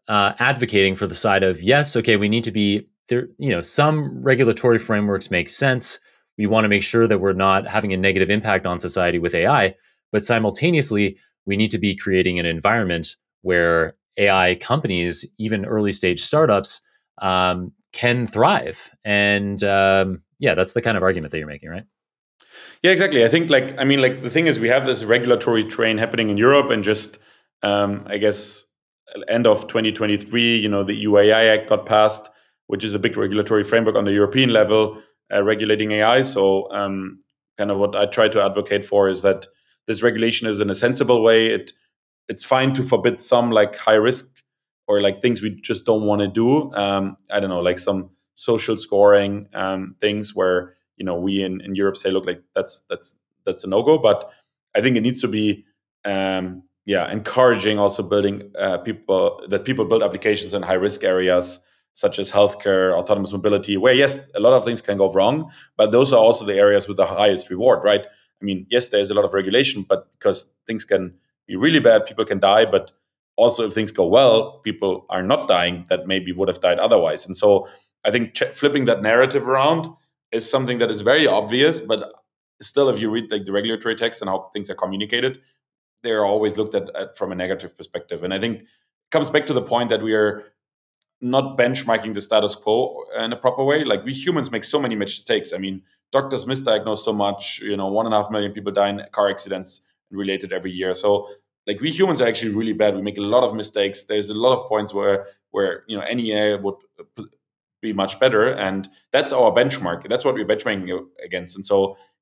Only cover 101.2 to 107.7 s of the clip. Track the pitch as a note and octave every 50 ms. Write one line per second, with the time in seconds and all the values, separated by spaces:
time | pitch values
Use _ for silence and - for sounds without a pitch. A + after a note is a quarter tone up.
101.2 | - - - _ _ _ _ _ - - G#2 G#2+ C3+ D#3+ D3 F3 F#3+ F#3 D#3 C#3
102.2 | B2 A#2 A2 - A#2 A2 G#2 G#2+ A2+ A2 G#2 - G#2+ G#2 F#2+ G2 G2 G#2 F#2+ G2+
103.2 | G2+ G#2 A#2 B2+ B2+ G2+ A2 A2 G#2 - - G#2+ G2 G2 G2 - - - G#2+ G#2
104.2 | G2+ G#2 G#2+ G#2+ A#2+ B2+ B2+ A#2+ - - G#2+ G#2+ G2+ - G2 G2+ G2+ G2+ G2 G2
105.2 | - - - _ _ _ - G2 G2 F#2 E2+ - _ A2+ A2 G2 - G2+ A#2+ B2
106.2 | A#2 A2 G#2+ G#2+ G#2+ G#2 G#2 G2 G2 G2 G2 - _ _ _ - E2+ _ _ A#2
107.2 | G2 - _ _ _ _ _ _ _ _